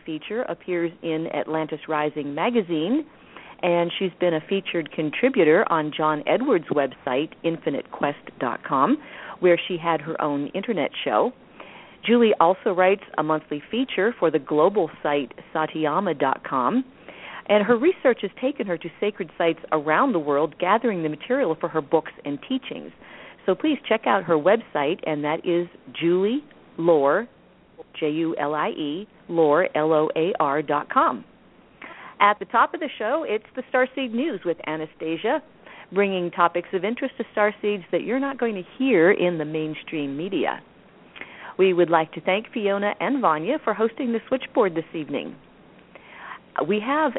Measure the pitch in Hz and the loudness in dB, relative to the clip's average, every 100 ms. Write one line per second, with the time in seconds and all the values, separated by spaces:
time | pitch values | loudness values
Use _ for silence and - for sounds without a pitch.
0 | - 156 - 214 - 170 - 175 170 - | -10 -10 -6 -6 -6 -8 -4 -2 -2 -4
1 | 165 160 165 147 - 160 156 151 - 151 | -4 -4 -4 -6 -4 -4 -4 -6 -4 -2
2 | 151 151 143 143 202 240 170 160 165 277 | -2 -4 -6 -2 0 0 0 0 0 -2
3 | 302 - - - - - 175 170 170 - | -2 -12 -20 -20 -20 -4 0 2 0 -2
4 | 190 - 180 156 156 196 - 175 156 - | -4 0 0 0 -2 -4 -2 -6 -6 -4
5 | 151 - 254 269 160 170 - 165 151 143 | -4 0 0 4 6 6 4 0 -2 0
6 | 156 151 147 185 269 190 156 147 135 - | 0 0 0 0 2 0 0 0 0 -2
7 | - 127 160 - 165 165 - 143 - - | -4 -2 -2 -4 -4 -4 -4 -4 -6 -4
8 | 143 147 - - 123 - - 139 147 294 | -4 -4 -12 -8 -6 -6 -2 2 2 2
9 | - - - - 180 170 - 175 170 160 | -4 -16 -16 0 4 4 2 -4 -2 -2
10 | 151 - 151 143 143 185 202 196 139 - | -2 -4 -2 -2 -4 -6 -4 -2 -2 -4
11 | - 107 208 - - - - - - - | 0 2 2 -2 -16 -20 -20 -20 -20 -6
12 | - 240 226 - 165 185 226 180 185 196 | 2 4 6 6 4 2 0 2 4 2
13 | - - 156 156 - 147 - 226 262 - | -2 -4 0 -2 -2 -10 -6 -4 -2 0
14 | 202 240 165 151 135 151 170 208 160 - | 0 2 2 0 0 4 4 4 -2 -2
15 | 156 147 127 - - 160 156 160 151 160 | -2 -2 -2 -10 -8 -4 -4 -2 -2 0
16 | 196 147 139 - - 139 123 233 262 - | 0 0 0 0 -2 0 2 0 -2 -10
17 | - - - - - 208 202 240 302 - | -20 -18 -16 -10 0 2 4 2 2 2
18 | 277 233 196 - 254 294 202 165 170 - | 2 2 -2 -4 -6 -4 -6 -6 -8 -6
19 | 214 208 170 - 170 165 - 156 147 156 | -4 -4 -8 -2 0 0 -2 -2 2 2
20 | 269 185 147 143 156 - 180 220 233 190 | 4 2 2 2 0 -2 2 2 2 -2
21 | 156 151 - 262 208 160 170 160 143 160 | -2 -4 -2 0 0 -2 -2 -2 2 0
22 | - - - 143 - 262 - - 73 - | 0 -8 -8 -8 -4 -6 -6 -12 -14 -18
23 | - - - - - 185 311 285 - 220 | -20 -20 -20 -6 -2 0 0 0 0 0
24 | - 208 170 160 151 226 - 151 143 151 | 2 2 2 2 4 2 2 -2 -2 -2
25 | - 147 147 160 - 170 175 - - 120 | -4 -4 -2 -4 -2 -2 -2 -8 -18 -4
26 | 165 180 202 262 - - - - 170 156 | 0 2 2 0 -6 -16 -14 0 4 6
27 | 139 170 240 _ _ _ _ - - - | 4 2 -2 _ _ _ _ -20 -20 -6
28 | 156 156 165 - 143 151 165 - 147 160 | -4 -2 -2 -2 -2 -2 -4 -4 -6 -8
29 | 208 - - 170 156 151 185 151 156 156 | -10 -16 -4 2 4 4 2 0 2 2
30 | 156 - 170 - 147 143 147 147 - 262 | 2 0 0 0 0 0 0 -2 0 2
31 | 320 110 - _ _ _ _ _ - - | 2 0 -8 _ _ _ _ _ -20 -18
32 | - - 202 214 190 226 294 339 311 - | -14 2 2 2 0 2 2 0 -8 -6
33 | 220 302 311 214 - - - 254 254 277 | -2 -2 -2 -4 -6 -12 -4 0 0 -2
34 | 254 226 311 202 175 165 - 156 156 - | -4 -2 -2 -2 -4 -4 -4 -6 -8 -8
35 | 160 165 214 302 - - - - - 185 | -6 -4 -2 -2 -4 -20 -20 -20 -6 0
36 | 202 190 175 175 170 175 170 190 190 247 | 0 0 -2 2 2 2 -4 -4 -4 -4
37 | 262 - 220 - 208 208 208 208 165 175 | -6 -6 -6 0 0 0 -2 -4 -2 -4
38 | - 254 277 269 233 202 175 - 262 202 | -2 -2 -4 -4 -4 -4 -8 -4 2 6
39 | 170 - 180 170 151 156 156 151 - 160 | 6 6 2 0 -4 -4 -6 -8 -8 -6
40 | 143 139 185 170 82 - - - - - | -6 -6 -4 -2 -2 -4 -10 -20 -20 -20
41 | - - - - - - 190 175 165 165 | -20 -20 -18 -18 -10 0 2 4 4 2
42 | 156 - 190 190 220 247 202 202 202 - | 0 -4 -2 -2 -2 -4 -2 0 -2 -2
43 | 190 269 202 294 170 302 - 202 220 - | -2 0 0 0 -2 -4 -2 -2 -2 -2
44 | 247 226 - 262 - - 202 165 160 165 | -4 -4 -2 -4 -2 0 0 0 -6 -8
45 | 139 139 78 - - - - - - - | -6 -6 -8 -14 -20 -20 -20 -20 -20 -20
46 | - - - - - - 151 208 226 294 | -20 -18 -18 -18 -8 -4 0 0 0 0
47 | 311 | 0